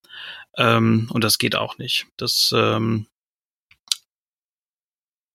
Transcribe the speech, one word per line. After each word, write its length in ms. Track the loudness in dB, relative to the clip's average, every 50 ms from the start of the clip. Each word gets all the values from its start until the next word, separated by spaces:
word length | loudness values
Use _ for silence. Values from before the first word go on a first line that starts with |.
| _ _ -20 -18 -16 -16 -16 -18 -20 _ -2
Ähm, 520 | 2 2 4 4 4 4 4 4 2 2 0
und 120 | -2 -2 0
das 140 | 0 0
geht 180 | 0 0 -2 -2
auch 220 | -2 -4 -4 -8
nicht. 300 | -10 -8 -4 -4 -4 -6 _ _
Das, 340 | -8 -6 -4 -2 0 0 0 2
ähm, 500 | 2 2 2 0 0 0 0 -2 -2 -4 _ _ _ _ _ _ _ _ _ _ _ _ _ _ _ _ -8 -8 -8 _ _ _ _ _ _ _ _ _ _ _ _ _ _ _ _ _ _ _ _ _ _ _ _ _ _